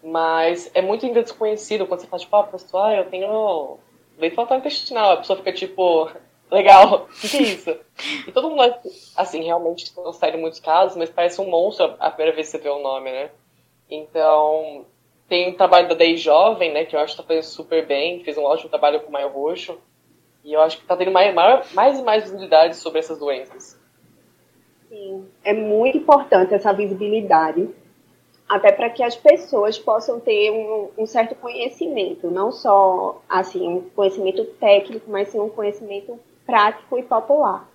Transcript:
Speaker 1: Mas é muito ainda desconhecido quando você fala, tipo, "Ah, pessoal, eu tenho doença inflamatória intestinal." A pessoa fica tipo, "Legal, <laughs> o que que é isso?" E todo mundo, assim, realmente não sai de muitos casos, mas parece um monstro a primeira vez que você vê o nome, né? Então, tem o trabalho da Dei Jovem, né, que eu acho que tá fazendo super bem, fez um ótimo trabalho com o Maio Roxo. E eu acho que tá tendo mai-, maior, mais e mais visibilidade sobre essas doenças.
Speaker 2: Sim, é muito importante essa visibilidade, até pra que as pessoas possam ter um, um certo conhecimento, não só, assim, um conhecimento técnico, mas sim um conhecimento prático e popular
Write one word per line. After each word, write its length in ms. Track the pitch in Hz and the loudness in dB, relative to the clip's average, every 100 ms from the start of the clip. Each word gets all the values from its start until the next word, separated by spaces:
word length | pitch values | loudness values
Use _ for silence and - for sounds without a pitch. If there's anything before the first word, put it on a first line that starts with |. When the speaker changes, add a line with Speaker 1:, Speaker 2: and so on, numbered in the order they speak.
Speaker 1:
Mas 640 | 160 165 165 160 165 175 - | -6 -2 0 2 0 -2 -4
é 80 | - | -4
muito 240 | 190 220 262 | -2 -2 -2
ainda 180 | 240 | -2
desconhecido 640 | 233 - 214 214 - 214 185 | -2 -4 -4 -4 -6 -6 -4
quando 140 | 180 | -6
você 60 | - | -8
fala, 140 | 180 | -14
tipo, 140 | - 208 | 0 0
"Ah, 80 | |
pessoal, 480 | 208 185 - 185 208 | 0 -6 -8 -2 0
eu 140 | 208 185 | 0 -4
tenho 680 | 185 196 214 214 170 135 - _ _ _ _ | -6 -6 -2 -2 -4 -8 -14 _ _ _ _
doença 160 | 160 | -6
inflamatória 260 | 175 240 262 | -4 -2 -2
intestinal." 500 | 277 285 - 240 208 | -2 -8 -8 0 2
A 40 | 165 | 2
pessoa 200 | - 190 | 0 -4
fica 140 | - | -4
tipo, 580 | 180 190 - 180 165 156 - _ _ _ | -8 -10 -2 2 2 0 -8 _ _ _
"Legal, 560 | 190 202 190 208 208 - | 2 10 10 10 6 -2
<laughs> 0 | |
o 100 | - | -12
que 80 | 214 | -6
que 100 | 285 | 0
é 40 | |
isso?" 340 | 240 185 - 156 _ _ 294 294 262 | 0 -2 -8 -10 _ _ -12 -10 -4
E 40 | |
todo 180 | - 320 | -4 -2
mundo, 120 | 302 247 240 - - - - | 2 2 2 -12 -18 -14 -6
assim, 260 | 190 156 | -6 -4
realmente 480 | 165 170 170 175 - - | -2 -2 -2 -6 -12 -12
não 160 | 180 | -14
sai 180 | 170 165 | -4 -4
de 60 | 165 | -2
muitos 220 | 165 160 | -8 -10
casos, 360 | - 160 190 185 | 0 2 2 -2
mas 140 | 165 | -8
parece 320 | - 175 175 | -2 -4 -2
um 80 | 196 | -2
monstro 460 | 170 185 214 165 - | 0 0 0 -4 -2
a 120 | - | -6
primeira 240 | - 160 156 | -2 -2 -2
vez 120 | 151 | -6
que 40 | |
você 120 | 151 | -8
vê 60 | 147 | -8
o 120 | 143 | -6
nome, 280 | 139 135 131 | -6 -8 -8
né? 200 | 131 143 _ _ _ _ _ _ | -10 -12 _ _ _ _ _ _
Então, 960 | 151 151 165 156 156 151 156 156 143 - _ _ _ _ | -16 -10 -2 2 4 4 0 -4 -14 -20 _ _ _ _
tem 220 | 180 180 | -2 -2
o 60 | 180 | 2
trabalho 300 | 185 180 175 | 6 6 4
da 60 | 165 | 2
Dei 200 | 170 165 | 2 2
Jovem, 560 | 156 151 202 - 175 | 2 4 4 2 -2
né, 140 | 147 160 | -2 -4
que 100 | 151 | -4
eu 40 | |
acho 160 | 151 - | -6 -8
que 60 | |
tá 60 | - | -4
fazendo 160 | 160 | -4
super 420 | 160 - 160 165 156 | -4 -16 -4 -2 0
bem, 360 | 143 160 175 | -2 -2 -6
fez 140 | 175 151 | -8 -4
um 60 | |
ótimo 260 | 143 156 160 | -2 -2 -2
trabalho 300 | 147 147 151 | 0 0 0
com 80 | 151 | -6
o 20 | |
Maio 180 | 143 185 | -8 -6
Roxo. 480 | 135 147 175 - 170 _ _ _ _ _ _ | -6 -6 -6 -12 -16 _ _ _ _ _ _
E 100 | 147 | -6
eu 80 | 151 | 2
acho 160 | 156 160 | 2 0
que 80 | _ | _
tá 100 | 180 | -2
tendo 160 | 185 | 2
mai-, 220 | 190 202 | 4 4
maior, 320 | 175 185 262 262 | 4 4 4 2
mais 240 | 185 240 269 | 2 2 2
e 40 | |
mais 200 | 240 214 | 0 -2
visibilidade 520 | 208 190 190 156 170 165 | -2 -14 2 4 4 2
sobre 220 | 170 160 | -8 -6
essas 180 | 160 160 | -6 -8
doenças. 600 | 143 131 127 - - _ _ _ _ _ _ _ _ _ _ _ _ | -6 -6 -8 -20 -20 _ _ _ _ _ _ _ _ _ _ _ _
Speaker 2:
Sim, 380 | 214 196 190 190 _ | -18 -14 -14 -16 _
é 100 | 196 | -4
muito 440 | 214 214 214 247 311 | -2 0 2 2 0
importante 560 | - 285 277 196 185 | 4 4 6 2 2
essa 180 | 202 208 | 0 0
visibilidade, 960 | 196 208 190 208 220 196 165 160 156 208 - _ _ _ _ _ _ _ | -2 -2 -4 -4 -4 2 0 2 -2 -6 -8 _ _ _ _ _ _ _
até 240 | 202 202 | 4 4
pra 180 | 196 233 | 4 -2
que 140 | 233 | -4
as 120 | 240 233 | -6 2
pessoas 600 | 302 339 - 247 208 220 | 4 4 2 -2 -2 -2
possam 420 | - 220 220 233 | -2 -2 -2 -6
ter 300 | 233 214 208 | -2 0 0
um, 380 | 220 214 220 202 - | -2 -4 -6 -8 -8
um 80 | 220 | -6
certo 300 | 240 226 - | -2 -4 -4
conhecimento, 960 | 240 247 240 - 330 269 185 165 170 | -12 -8 -10 -8 -8 -4 -6 -6 -6
não 200 | 175 208 | -4 -4
só, 720 | 214 247 196 190 185 190 - _ | -4 2 4 4 2 -4 -8 _
assim, 380 | 185 185 185 180 | -4 -2 -6 -4
um 140 | 180 180 - | -6 -8 -2
conhecimento 480 | 196 190 190 190 220 | -2 0 -6 -4 -6
técnico, 640 | - 220 202 202 220 220 | -4 4 4 2 -14 -10
mas 200 | 202 202 | -8 -6
sim 100 | 226 | -4
um 100 | 214 | -6
conhecimento 720 | 214 208 208 220 202 - 240 _ _ - | -6 -8 -8 -12 -14 -14 -20 _ _ 0
prático 520 | 226 208 220 - 247 | 2 2 0 -8 -8
e 60 | |
popular 640 | 247 233 220 294 247 190 - | -2 -4 0 0 2 -2 -10